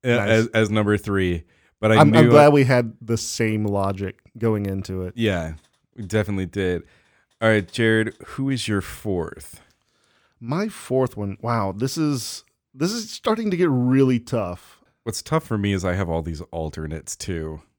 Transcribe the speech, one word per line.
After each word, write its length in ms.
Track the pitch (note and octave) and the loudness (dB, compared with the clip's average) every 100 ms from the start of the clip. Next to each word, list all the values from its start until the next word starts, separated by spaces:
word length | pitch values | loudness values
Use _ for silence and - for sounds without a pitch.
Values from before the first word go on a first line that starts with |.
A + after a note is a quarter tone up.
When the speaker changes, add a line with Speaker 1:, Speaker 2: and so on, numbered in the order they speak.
Speaker 1:
a-, 40 | B2+ | 0
Speaker 2:
Nice. 200 | A#2+ G#2+ | 0 2
Speaker 1:
as, 160 | A2+ A2+ | 2 2
as 220 | A2 G#2+ | 0 2
number 260 | G#2+ G#2 G#2 | 2 2 0
three. 480 | - G2 F2+ E2+ - _ _ _ | 0 -2 0 -2 -8 _ _ _
But 120 | G#2+ | 4
I 40 | A2 | 6
Speaker 2:
I'm, 140 | D3 | 8
Speaker 1:
knew 80 | A2+ | 8
Speaker 2:
I'm 80 | A#2+ | 8
glad 180 | D3 D3 | 8 8
Speaker 1:
it 40 | |
Speaker 2:
we 120 | D3 | 6
had 300 | B2+ B2 A#2 - | 4 2 0 -8
the 160 | A2+ A2+ | -6 -4
same 480 | - - A2 G#2+ | -4 -4 -2 0
logic 560 | G#2+ G2+ G2 F#2+ G2 - _ A2+ | -2 -2 -2 -4 -8 -10 _ -4
going 280 | A2+ G#2+ G2 | -2 -2 -4
into 360 | G2 F#2+ F#2 | -6 -6 -8
it. 120 | F2+ A#2 | -8 -2
Speaker 1:
Yeah, 380 | A2 F#2 D#2+ D#2+ _ _ _ - | 0 0 -4 -10 _ _ _ -16
we 80 | |
definitely 420 | F#2+ G#2+ G#2 G2 F2+ | -4 -2 -2 -4 -4
did. 360 | G2+ F#2 F2 - _ _ _ _ _ | -2 -2 -2 -6 _ _ _ _ _
All 80 | A2+ | 2
right, 220 | G#2+ F2+ | 2 0
Jared, 440 | - A2+ A2 A2 - - | 0 2 2 0 -6 -14
who 240 | - C3+ | -6 -4
is 180 | C3 - | -4 -2
your 120 | G2+ | -4
fourth? 800 | - - G#2+ F2+ D#2+ - - - _ _ _ _ _ _ _ _ | -4 -10 -4 -4 -4 -10 -20 -20 _ _ _ _ _ _ _ _
Speaker 2:
My 300 | A#2 D#3 G#3+ | -6 -4 -4
fourth 480 | - - C3 B2+ - | -8 -2 0 0 -4
one. 220 | G2+ F#2+ | -8 -6
Wow, 320 | A#2 A#2 G2 | -4 -2 -2
this 260 | G2 C3 D#3+ | -4 -4 -2
is, 460 | D3+ C3+ - - _ _ _ | -2 -2 -6 -14 _ _ _
this 200 | C3 E3+ | -6 -4
is 180 | A#3 A3 | -4 -10
starting 400 | - - A3+ G#3+ | -8 -4 -2 -2
to 60 | F3 | 0
get 120 | F3 | 2
really 520 | B2+ B2 C3+ C3 B2 | 2 2 4 4 2
tough. 600 | A#2+ A#2+ F2+ F2+ - _ _ _ | -2 -4 -4 -8 -16 _ _ _
Speaker 1:
What's 200 | - - | -10 -10
tough 220 | - D#3+ | -4 -4
for 140 | - G#2+ | -2 -2
me 140 | G2+ | 0
is 120 | G2 | 0
I 100 | F2+ | -2
have 140 | F2+ F2 | -2 -2
all 140 | E2 | -2
these 180 | D#2+ D2+ - | -4 -8 -10
alternates 640 | E2 D#2+ D#2+ D#2 D#2 - - | -8 -6 -6 -8 -10 -10 -12
too. 460 | - E2+ D#2+ D#2 _ | -8 -6 -8 -12 _